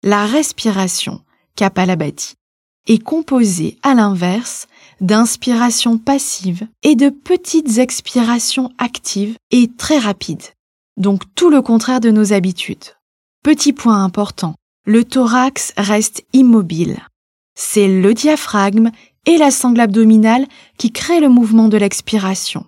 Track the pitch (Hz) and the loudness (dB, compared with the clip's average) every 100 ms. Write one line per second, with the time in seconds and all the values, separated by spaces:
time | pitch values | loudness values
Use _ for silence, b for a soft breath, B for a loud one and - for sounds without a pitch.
0 | 190 202 208 277 294 - 226 196 190 - | 0 0 0 -2 -4 -4 -4 -2 -4 -4
1 | - - _ _ _ - 196 190 185 180 | -8 -10 _ _ _ -4 -2 0 -2 -2
2 | 151 - - - _ _ _ _ - 220 | -4 -8 -14 -16 _ _ _ _ 0 0
3 | - 320 320 262 220 175 160 - 269 254 | 0 -6 -2 0 0 -2 -6 -4 0 2
4 | 208 185 180 202 240 - - b b b | 2 0 -2 -4 -6 -14 -18 b b b
5 | 185 214 233 - - 233 240 226 240 226 | 0 0 0 -2 -2 0 0 0 0 -2
6 | 226 277 277 - 185 175 220 _ 302 269 | 0 -2 -4 -8 -6 -8 -10 _ 0 2
7 | 277 285 - 359 - 330 302 220 247 - | 2 0 -4 -4 -2 -2 0 0 -2 -4
8 | - 247 233 240 - 262 254 - 240 - | -6 -2 0 -2 -2 -4 -6 -6 -8 -8
9 | - 196 208 226 _ 254 240 - - 311 | -8 -6 -6 -8 _ 2 2 -2 -2 0
10 | 214 196 - 151 - _ _ _ _ - | 0 -4 -8 -12 -12 _ _ _ _ -4
11 | 196 196 - - 349 294 254 226 226 254 | -2 -2 -4 0 4 4 4 0 0 0
12 | 226 214 208 202 185 175 - - - _ | 2 2 2 0 0 -6 -12 -14 -16 _
13 | _ _ _ _ 285 302 285 277 233 208 | _ _ _ _ 0 0 0 0 0 0
14 | 190 190 202 - 170 156 _ _ - 220 | 0 -2 -6 -6 -8 -10 _ _ 0 0
15 | 233 262 240 247 262 269 - - 202 214 | 2 0 0 0 0 -4 -10 -6 -2 -2
16 | 214 - _ 262 254 226 175 165 170 - | -2 -8 _ 2 4 4 2 -4 -4 -6
17 | - _ _ _ _ - - 208 196 190 | -16 _ _ _ _ -14 -4 0 2 2
18 | 190 226 294 302 - 214 196 208 226 226 | 2 2 0 0 -2 -2 0 2 0 -2
19 | B B - 339 294 262 254 233 233 202 | B B 0 4 2 2 0 2 2 4
20 | 220 220 220 240 277 b b _ 233 - | 6 6 4 2 -2 b b _ -6 -6
21 | - 339 294 247 226 220 220 214 202 - | -2 2 4 4 4 4 4 2 0 -4
22 | - 220 190 190 - 165 | -4 -4 -4 -6 -8 -10